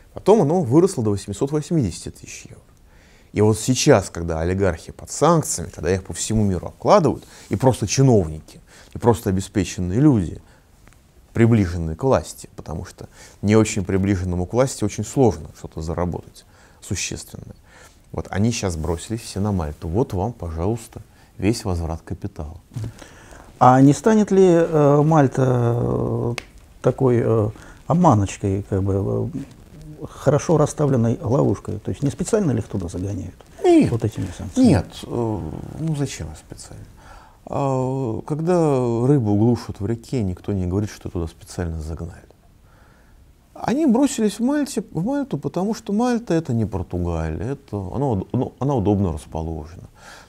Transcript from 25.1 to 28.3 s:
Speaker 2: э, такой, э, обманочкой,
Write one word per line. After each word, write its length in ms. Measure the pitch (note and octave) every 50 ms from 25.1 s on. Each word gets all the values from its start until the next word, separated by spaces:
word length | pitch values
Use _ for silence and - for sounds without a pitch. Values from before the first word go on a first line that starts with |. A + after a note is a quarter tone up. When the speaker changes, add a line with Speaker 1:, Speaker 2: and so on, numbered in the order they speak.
| D#3+ D#3 C#3 B2 - - C3 B2+ B2+ B2 A#2+ A#2 A#2
Speaker 2:
э, 580 | A#2+ A#2+ A#2+ B2 B2 A#2+ B2 A#2 A#2 A#2+ A#2+ A#2+ - - - - - - - - -
такой, 400 | - C3 B2 - C#3 B2+ B2 A2+ B2
э, 260 | A#2 A2+ A#2 G#2 A2 - - - - - - -
обманочкой, 800 | - - F3 F3+ E3 A#2+ G#2 G2 F#2